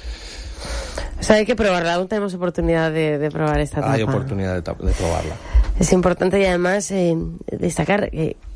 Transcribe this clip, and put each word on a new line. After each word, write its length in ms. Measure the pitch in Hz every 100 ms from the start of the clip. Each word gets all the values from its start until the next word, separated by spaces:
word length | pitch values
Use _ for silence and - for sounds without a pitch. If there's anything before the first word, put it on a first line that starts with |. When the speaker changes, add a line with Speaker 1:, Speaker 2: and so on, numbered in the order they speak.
| - - - - - - - - - - - -
Speaker 1:
O 40 |
sea, 120 | - 214
hay 100 | 208
que 80 |
probarla, 400 | 240 214 180 170
aún 140 | 175 185
tenemos 260 | 220 202
oportunidad 560 | 180 175 175 170 165 160
de, 260 | 156 156 147
de 120 | 151
probar 300 | 151 156 147
esta 180 | 147 - 120
Speaker 2:
Hay 80 | 139
Speaker 1:
tapa. 120 | 110
Speaker 2:
oportunidad 420 | 120 92 98 95
de 80 | 92
ta-, 120 | 85
de 160 | - 90
probarla. 420 | - 85 82 80 - - - - -
Speaker 1:
Es 140 | 180
importante 480 | 185 180 175 185 196
y 40 |
además, 460 | 190 180 180 202 202
eh, 260 | 190 175 165 165 170 -
destacar, 640 | - 175 160 156 202 -
eh, 240 | - 156 - -